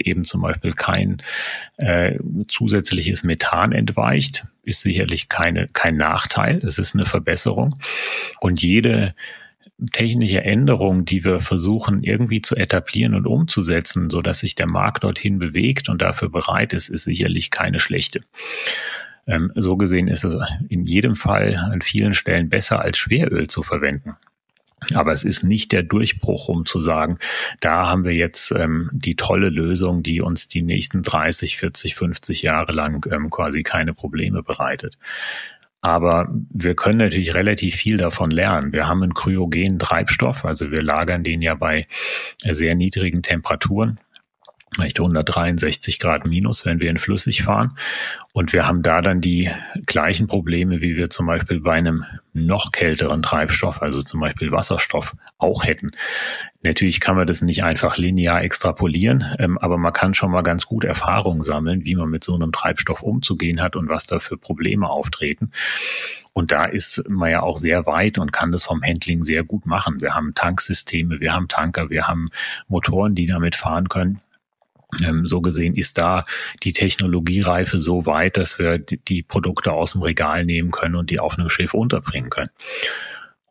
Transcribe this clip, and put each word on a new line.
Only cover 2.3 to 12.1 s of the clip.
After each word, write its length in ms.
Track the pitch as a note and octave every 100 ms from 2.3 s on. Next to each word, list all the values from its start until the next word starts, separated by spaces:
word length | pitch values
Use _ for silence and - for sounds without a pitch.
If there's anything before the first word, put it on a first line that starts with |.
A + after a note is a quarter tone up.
| F#2 G#2+
zusätzliches 760 | - A2+ G2+ - F2+ D#2+ F2+
Methan 500 | F2 D#2+ - E2+ G#2
entweicht, 720 | - G2+ - A2+ C#3 C#3 - - _
ist 160 | - -
sicherlich 480 | G2+ F2+ E2 E2 -
keine, 400 | - E2+ E2+ F2
kein 300 | - E2+ D#2
Nachteil. 640 | D#2 F2 - - - E3+ -
Es 140 | -
ist 160 | - G2+
eine 100 | G2
Verbesserung. 680 | - - E2 - G#2+ C3 C#3 - - - - - -
Und 220 | F#2 F2
jede 520 | F2 G#2+ A#2 A2 F#2+ - - - - _ - - A#2+
technische 500 | - A2+ A#2+ G#2+ G2
Änderung, 640 | G2+ G#2+ C3+ A#2 G2 F#2 E2
die 200 | F#2+ F2+
wir 140 | F2+
versuchen 640 | - F#2 F2+ A2 G#2+ G2
irgendwie 360 | -